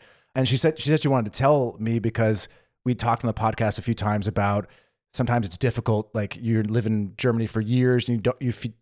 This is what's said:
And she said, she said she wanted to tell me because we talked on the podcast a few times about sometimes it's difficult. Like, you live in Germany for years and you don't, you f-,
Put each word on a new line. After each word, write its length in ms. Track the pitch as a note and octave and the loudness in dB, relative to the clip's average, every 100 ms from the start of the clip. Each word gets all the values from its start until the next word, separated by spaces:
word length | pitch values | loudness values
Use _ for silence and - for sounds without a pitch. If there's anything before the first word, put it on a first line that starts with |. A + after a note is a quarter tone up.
| - _ _ C3 | -14 _ _ -2
And 120 | C3 | 0
she 80 | C3+ | 2
said, 240 | E3 D#3 | 2 0
she 80 | C#3 | 0
said 120 | D#3 | 2
she 80 | D3 | 2
wanted 220 | C3 G#2 | 0 0
to 40 | - | 2
tell 380 | C#3 D3 D#3+ - | 4 4 2 -2
me 200 | A2 A#2 | -2 0
because 480 | G#2+ A2 A2 G#2+ - - _ _ B2+ | 0 0 0 0 -4 -14 _ _ -4
we 100 | A#2+ | -2
talked 280 | A#2 A#2 A#2 | 0 0 -2
on 20 | |
the 60 | |
podcast 440 | - A2+ - A2 - | -2 -2 0 -2 -2
a 40 | |
few 120 | - | -2
times 320 | A2+ G#2 G#2 G2+ | -2 0 0 0
about 400 | G2+ G2+ G2+ F#2+ - _ _ _ | 0 0 0 -4 -12 _ _ _
sometimes 320 | - A#2+ A#2+ G2+ | -4 0 0 -2
it's 120 | - | -2
difficult. 520 | B2 A#2 A#2 G#2+ - | -2 0 0 0 -2
Like, 240 | A2 G2+ - | -4 -6 -4
you 260 | A2+ A2 | 0 0
live 220 | G#2+ A#2 G#2+ | 2 0 0
in 280 | G#2+ G2 - | 0 -2 -2
Germany 280 | B2+ A#2 A2 | 0 2 0
for 120 | A2+ | -2
years 480 | G#2+ B2+ B2+ B2 A2+ | 0 2 4 2 2
and 100 | A#2+ | 0
you 40 | |
don't, 200 | A#2 - | -2 -2
you 80 | B2+ | -4
f-, 160 | - A#2+ - | -4 -8 -12